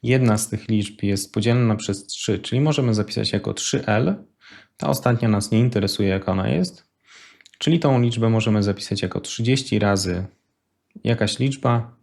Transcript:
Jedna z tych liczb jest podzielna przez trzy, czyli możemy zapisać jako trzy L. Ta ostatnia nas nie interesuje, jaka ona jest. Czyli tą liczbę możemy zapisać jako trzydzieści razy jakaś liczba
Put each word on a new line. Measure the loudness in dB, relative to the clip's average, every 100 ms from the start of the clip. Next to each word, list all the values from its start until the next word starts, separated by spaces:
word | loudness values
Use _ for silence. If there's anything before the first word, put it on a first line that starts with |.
Jedna | 2 2 4 2
z | -2
tych | -8 -2
liczb | -2 -2 -4
jest | -2 -2 -2
podzielna | -2 0 2 2 0
przez | -2 -6 -8
trzy, | -8 -4 -4
czyli | -2 0
możemy | 0 2 0
zapisać | 0 -2 -4 -2
jako | -2 -4
trzy | -6 -4 -4 0
L. | 0 0 -2 -8 _ -20 -20 _ _
Ta | -2
ostatnia | 0 2 2 2
nas | 0 2
nie | 2
interesuje, | 2 2 -2 0 0
jaka | 0 -2
ona | -2 0
jest. | 0 -2 -6 _ _ _ -20 -20 _ _ _
Czyli | 0 2
tą | 4 4
liczbę | 2 2 2
możemy | 2 2 2
zapisać | 2 -2 -4 -4
jako | -2 -4
trzydzieści | -8 -4 0 0 0 0
razy | 2 2 0 -4 -6 _ _ _ _ _ _ -8
jakaś | -2 0 -2 -2
liczba | -2 -2 0 0 -2 -14